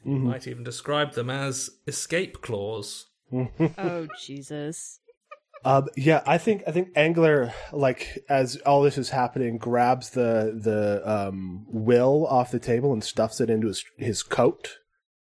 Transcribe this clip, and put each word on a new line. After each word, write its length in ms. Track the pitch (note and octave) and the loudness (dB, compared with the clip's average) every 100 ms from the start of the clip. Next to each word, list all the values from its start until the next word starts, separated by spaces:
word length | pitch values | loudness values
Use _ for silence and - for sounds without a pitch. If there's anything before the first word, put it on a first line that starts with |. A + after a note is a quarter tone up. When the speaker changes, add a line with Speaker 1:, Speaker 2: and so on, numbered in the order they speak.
| C3+ | -4
Speaker 1:
Mm-hmm. 200 | C#3 B2 | -2 -2
Speaker 2:
Might 220 | B2+ C3 | -4 -8
even 160 | A#2+ | -12
describe 480 | A#2+ A#2+ - D3 D3 | -12 -10 -4 -2 -2
them 160 | A#2+ B2 | -4 -6
as 400 | C3+ C#3 C3 - - - | -4 -4 -6 -8 -10 -10
escape 540 | C3+ - E3 F#3+ - | -8 -4 -4 -4 -10
claws. 680 | - G#2 G2+ A2 G#2 - - _ _ | -8 -6 -6 -8 -10 -14 -18 _ _
Speaker 1:
<laughs> 80 | B2+ B2 - D#3+ F3+ | -4 -4 -2 -2 -2
Speaker 3:
Oh, 300 | F3+ F3 D#3 - - | -6 -6 -8 -14 -14
Jesus. 720 | C#3 C3+ D3+ D3 E3 - - _ _ _ - _ - | -14 -12 -10 -10 -10 -16 -20 _ _ _ -20 _ -6
Speaker 1:
Um, 220 | C3 C#3 C#3 - | 2 2 2 0
yeah, 260 | C#3 D3+ C#3 | 2 4 4
I 100 | E3+ | 0
think, 260 | - G3+ F3+ | 2 -2 -2
I 60 | |
think 160 | E3+ F#3 D3+ | -2 0 2
Angler, 580 | D#3 E3+ D#3+ D3 A#2+ - - | 4 6 4 4 2 -6 -10
like, 460 | D3 C3+ B2 - - - | 0 0 0 -8 -14 0
as 280 | C#3 C3 C3+ C#3 | 2 2 0 2
all 160 | C#3+ | 6
this 160 | C#3+ C3+ | 4 2
is 120 | A#2+ | -2
happening, 460 | C3+ B2 C3+ A#2+ A2+ | -2 -2 0 -2 -2
grabs 520 | A#2+ A#2+ B2 B2+ - | 0 2 4 2 -2
the, 480 | B2+ A#2 A2+ A2 A2 | 0 2 2 0 -2
the, 400 | A2 G#2+ G#2 G2+ G#2 | 0 2 2 0 0
um, 560 | G#2+ G2 F#2+ F#2 F2+ G#2+ | -2 -2 -6 -8 -12 -8
will 580 | A2 A2 A#2+ B2+ D3+ D#3+ | -2 4 6 6 4 4
off 240 | B2+ B2 | 2 2
the 80 | A#2+ | -2
table 340 | - A#2+ C#3+ | -2 0 2
and 100 | A2+ | -2
stuffs 360 | - - A2 - | -2 -2 -2 0
it 80 | A#2 | 0
into 200 | A2 A2 | 2 0
his, 160 | F#2+ - - | -4 -10 -8
his 260 | A#2 F#2+ | -4 -4
coat. 540 | - - B2+ - - - _ _ _ _ | -2 2 2 2 -8 -16 _ _ _ _